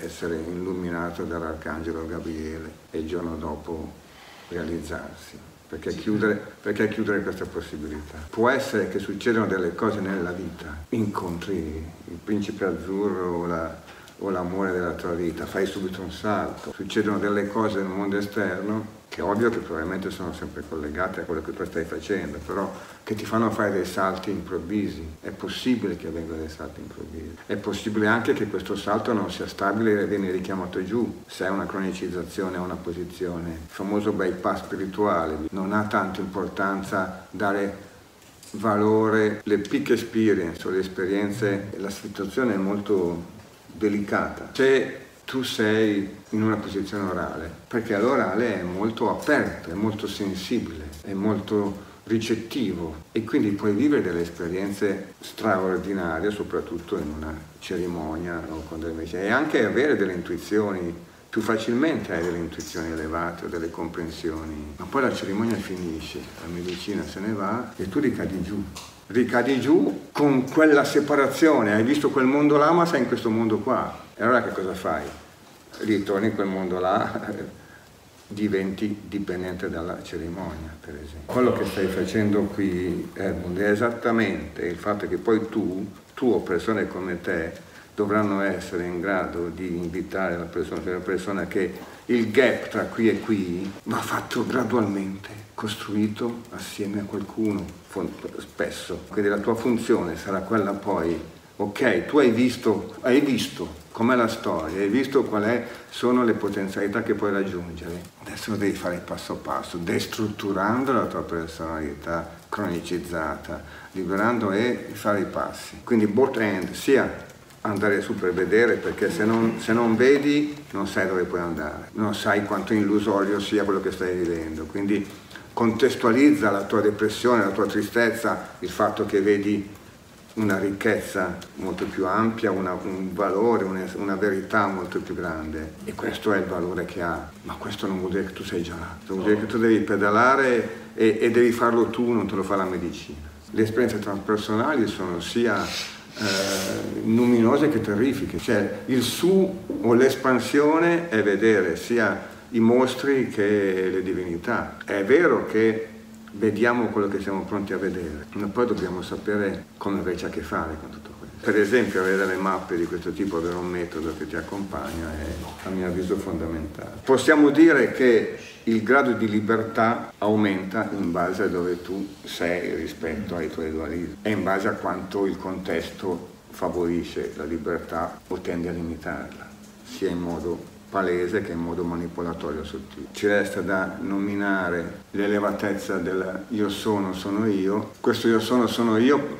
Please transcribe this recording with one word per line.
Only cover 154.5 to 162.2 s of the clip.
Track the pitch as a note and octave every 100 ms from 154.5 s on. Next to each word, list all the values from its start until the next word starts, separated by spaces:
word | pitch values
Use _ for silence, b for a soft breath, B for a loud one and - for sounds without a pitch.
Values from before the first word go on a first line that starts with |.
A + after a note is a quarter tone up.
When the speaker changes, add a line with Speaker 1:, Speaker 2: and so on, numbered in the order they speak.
| G#2 D2+ - -
Speaker 1:
È | G2+
vero | G2 D3+ E3+ G#2+ -
che | G#2+ A2+ A2 - - - - - G2+
vediamo | G#2+ G2 A#2+ B2 G#2+
quello | G#2 G2+
che | G2
siamo | G2 F#2+
pronti | F#2 G#2 G2
a | F#2
vedere, | F#2+ F2+ E2 D2 -
ma | G2 G2+
poi | A#2+ A#2+
dobbiamo | F2 F2 F2+
sapere | E2+ G2 G#2+ G#2 G2 E2+ - -
come | G2+ G2+
invece | F2 E2+ F2+
ha |
a |
che | -
fare | D2+ F#2+ D#2+ D#2
con | -
tutto | - - -
questo. | - -
Per | - G#2
esempio | G2+ B2 G2+ F#2+
avere | F#2
delle | F#2+